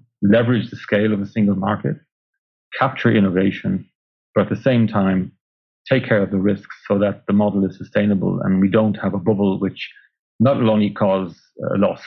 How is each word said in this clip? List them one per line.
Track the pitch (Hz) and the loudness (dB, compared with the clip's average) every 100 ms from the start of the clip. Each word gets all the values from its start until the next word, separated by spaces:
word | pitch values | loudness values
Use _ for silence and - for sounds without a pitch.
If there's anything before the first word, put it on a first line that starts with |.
| _ - | _ -4
leverage | 101 110 120 120 87 | 2 4 4 0 -2
the | - | -10
scale | - 104 107 | -4 0 0
of | 101 | -2
a | 101 | -4
single | 113 101 95 | 0 0 0
market, | 98 101 - - _ _ _ _ _ _ _ - | -2 -2 -4 -6 _ _ _ _ _ _ _ -2
capture | 131 - 120 | -2 0 2
innovation, | 113 98 90 95 - 98 95 - _ _ _ _ 107 | 2 2 2 0 -2 -4 -6 -8 _ _ _ _ -2
but | |
at | 98 | -2
the | 113 | 0
same | 135 120 110 | 0 2 2
time, | 104 95 95 92 - _ _ _ _ - | 0 0 0 -4 -10 _ _ _ _ -2
take | 131 120 | -2 2
care | 107 | 0
of | 92 | 0
the | 98 | 0
risks | 98 101 - - - | 0 -2 -6 -12 -4
so | 101 | 0
that | 101 98 - | 0 -2 -2
the | |
model | 101 104 98 95 | 0 2 0 -2
is | - | -4
sustainable | - 107 104 98 95 92 | -6 -2 0 0 0 -2
and | 95 95 | 0 2
we | 98 | 2
don't | 110 110 101 | 2 2 0
have | 98 | -4
a | 98 | -4
bubble | 87 98 101 95 | 0 0 0 0
which | 95 - - - _ _ _ - | -4 -6 -16 -18 _ _ _ 0
not | 123 135 | 2 2
only | 113 107 104 | 2 2 0
cause | 101 104 95 92 - _ - - | 0 0 0 -4 -10 _ -10 -4
a | 98 | 0
loss | 95 - | 0 -2